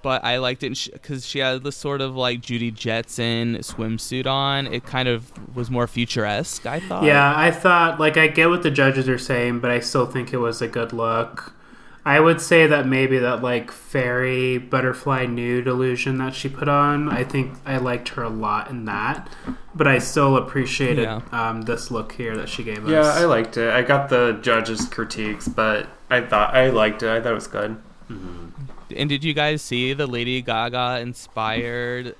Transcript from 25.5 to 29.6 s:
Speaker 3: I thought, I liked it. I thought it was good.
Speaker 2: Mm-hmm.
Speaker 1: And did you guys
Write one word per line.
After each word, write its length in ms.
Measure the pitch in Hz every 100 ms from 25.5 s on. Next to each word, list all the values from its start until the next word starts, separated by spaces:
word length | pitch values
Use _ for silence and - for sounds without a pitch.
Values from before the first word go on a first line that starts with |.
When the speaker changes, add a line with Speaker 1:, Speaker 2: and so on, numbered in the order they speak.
| 120 110 107 - - -
Speaker 3:
I 100 | 123
thought, 340 | - 107 104
I 140 | 131 131
liked 340 | 113 107 107
it. 60 | 113
I 140 | 113
thought 100 | 120
it 40 | 110
was 100 | -
good. 320 | 101 104 110 - - -
Speaker 2:
Mm-hmm. 280 | 110 92 87 85 - 135 - -
Speaker 1:
And 140 | - 147
did 160 | 143
you 80 | 160
guys 300 | 151 151 151